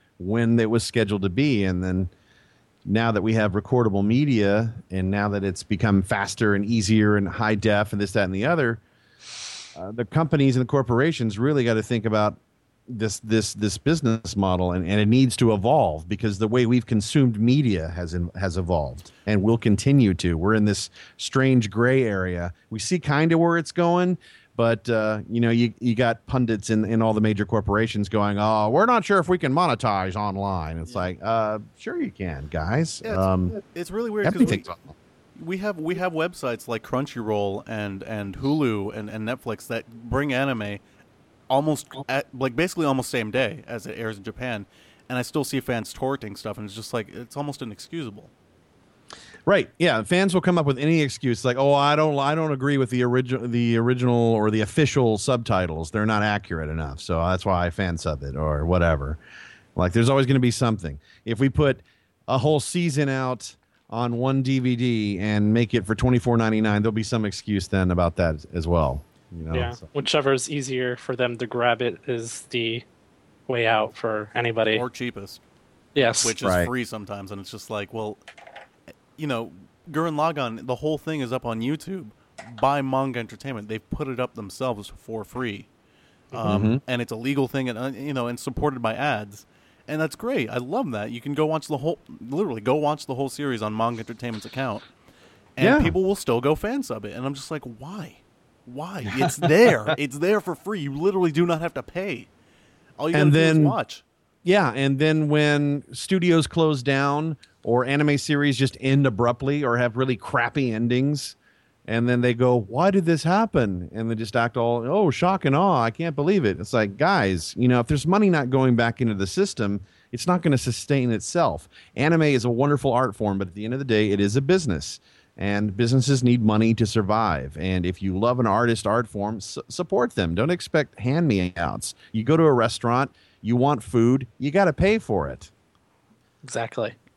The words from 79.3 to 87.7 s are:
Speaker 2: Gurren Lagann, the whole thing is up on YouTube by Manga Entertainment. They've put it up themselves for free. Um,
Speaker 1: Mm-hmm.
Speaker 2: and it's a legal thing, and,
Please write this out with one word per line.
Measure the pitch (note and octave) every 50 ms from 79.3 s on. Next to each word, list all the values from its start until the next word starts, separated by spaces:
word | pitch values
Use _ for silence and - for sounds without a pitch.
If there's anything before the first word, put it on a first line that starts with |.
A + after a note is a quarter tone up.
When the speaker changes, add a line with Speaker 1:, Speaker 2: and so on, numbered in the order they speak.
| B2+ A2+ A#2 E2+ D2 F#2+ F#2+ _ _ _ _ F3
Speaker 2:
Gurren | C#3 D#3 E3 E3+ D#3
Lagann, | D3 D#3 E3 D#3+ D3 C3 A#2 A2+ A2+ -
the | B2+ B2+
whole | - D3 D3+ D#3
thing | C#3+ - D#3+ D#3+ D3
is | C3 A2+ C3
up | B2+ -
on | A#2+ A2+ A2+
YouTube | A2+ C3 D#3 D#3 - - G3 F#3 C3 G#2+ - _ _ _ _ - - A#2 A#2+ A2
by | - C3+ C#3+ C#3+
Manga | C3+ C3+ C3 C3 C3+ C3+ A#2+ A#2+
Entertainment. | A2+ G#2+ A#2 - - C#3 B2+ A2 G#2
They've | G#2 A2+ A2 _ -
put | - - D3+
it | C3+ B2+
up | A#2 B2+ - -
themselves | A2+ G#2 F#2+ - - C3 B2+ A#2 G#2 G2+ - -
for | - - - A2+ A2 G2+
free. | - - B2 B2+ A2+ G2+ G2+ - _ _ _ _ _ _ _ _ _ _ _ _ -
Um, | - A#2+ A2+ G#2+ G#2 G#2 G#2+
Speaker 1:
Mm-hmm. | G#2+ A#2 C#3 -
Speaker 2:
and | - B2+ A#2+
it's | A#2+ -
a | A#2
legal | A2 A#2 C3+ C#3+ C#3 C3+ A#2+
thing, | - C3+ C3
and, | B2